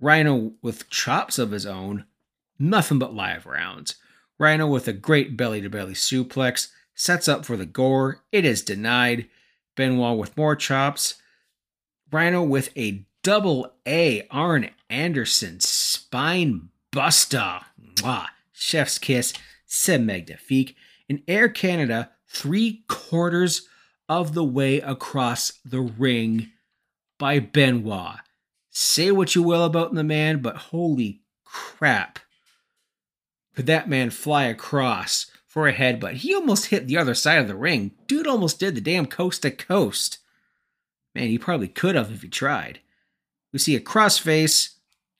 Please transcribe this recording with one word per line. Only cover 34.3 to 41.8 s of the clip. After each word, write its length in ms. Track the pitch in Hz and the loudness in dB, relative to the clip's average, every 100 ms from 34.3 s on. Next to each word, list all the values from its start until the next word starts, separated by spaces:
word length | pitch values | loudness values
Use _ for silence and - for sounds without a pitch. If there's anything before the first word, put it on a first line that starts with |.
| 147 | 2
across 840 | 127 110 - 143 131 101 - - - - _ | 2 -2 -4 -2 0 -2 -2 -4 -4 -14 _
for 220 | - 151 | 0 0
a 60 | |
headbutt? 400 | 107 131 117 95 | 2 0 0 -6
He 200 | 127 294 | -8 -2
almost 320 | 392 320 202 - | 0 2 0 0
hit 200 | 202 127 | -2 0
the 100 | 156 | 0
other 180 | 143 | 0
side 240 | 117 151 160 | 0 2 2
of 100 | 113 | 2
the 80 | 98 | -2
ring. 360 | 147 143 101 - - | -2 -2 -4 -10 -4
Dude 200 | 285 330 | -2 0
almost 320 | 247 170 - | 0 0 0
did 160 | 196 | -2
the 60 | 139 | -2
damn 260 | 123 180 143 | -2 -2 -2
coast 360 | - 180 - | -2 -4 -2
to 80 | 143 | -4
coast. 680 | - - 208 104 - - - _ _ _ _ _ _ _ _ _ | -4 -2 0 2 0 -6 -6 _ _ _ _ _ _ _ _ _
Man, 140 | - 120 | -6 -2
he 100 | 117 | -2
probably 300 | - 165 95 | -2 -2 -4
could 260 | - | -2